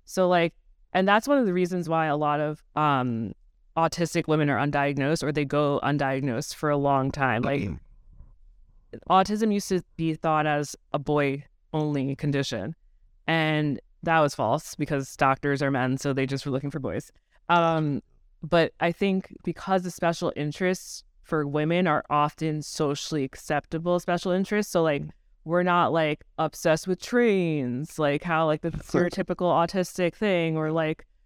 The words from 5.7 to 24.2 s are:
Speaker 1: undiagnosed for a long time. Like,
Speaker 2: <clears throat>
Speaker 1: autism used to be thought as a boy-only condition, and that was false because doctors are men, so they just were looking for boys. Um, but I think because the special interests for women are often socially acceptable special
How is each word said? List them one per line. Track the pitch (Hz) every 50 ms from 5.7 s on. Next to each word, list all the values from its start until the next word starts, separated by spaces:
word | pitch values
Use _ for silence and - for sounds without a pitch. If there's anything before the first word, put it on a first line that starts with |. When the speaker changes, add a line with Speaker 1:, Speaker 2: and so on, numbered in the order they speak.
| 143 - -
Speaker 1:
undiagnosed | 135 147 139 143 135 135 135 135 139 117 120 151 - -
for | - - 151
a | 147
long | 143 139 139 139 135 131 139
time. | - 147 135 127 110 117 120
Like, | - 139 143 - 101
Speaker 2:
<clears throat> | - - - - - - - - - - - - - - - - - - - - _ - _ _ - 117 - -
Speaker 1:
autism | 175 190 190 196 208 208 226 220 202
used | 202 - -
to | 190 175 170 - _
be | - 165 160 156
thought | - - 160 156 151 151
as | 151 147 147 143 - - - _ _
a | - 147
boy-only | 135 - 147 147 143 139 135 143 - - _ _ _ _ - 156 151 151 147 139 131 139 143
condition, | - - 147 143 139 135 - 135 104 92 131 160 - _ _ _ _ - _ _ _ _
and | - 165 165 156 156 156 151 151 147 135 - - _ _ _ -
that | 170 165 160
was | 151 143 -
false | - 120 107 127 156 - - -
because | - 147 - 156 139 135 - -
doctors | - 147 135 135 - - 143 139 131
are | 147 139
men, | 139 127 127 127 135
so | 135 - 143 131
they | 135 135
just | 127 139 135 -
were | 143
looking | 131 135 147 139
for | - 151
boys. | 127 104 82 107 - - _ _ _ _ _ _ _ -
Um, | 170 175 165 165 165 160 156 147 143 113 - _ _ _ _ _ _ _ -
but | 151 175 170 160 - - -
I | 160 170
think | 170 - 202 196 190 190 - - - - -
because | 175 165 - - 190 190 190 180
the | 175
special | - - 180 170 170 - 175 151 -
interests | - 147 151 147 - 185 180 185 - - - - - - _ _ _ -
for | - 160 156 147
women | 143 143 151 151 160 170 180 185
are | 165 151 147 - -
often | 147 147 147 151 - - 160 160 151 151
socially | 147 - - - 156 139 147 - - - 160 151 135
acceptable | 131 - - - - 156 143 - _ - 160 165 175 175 175
special | - - 175 170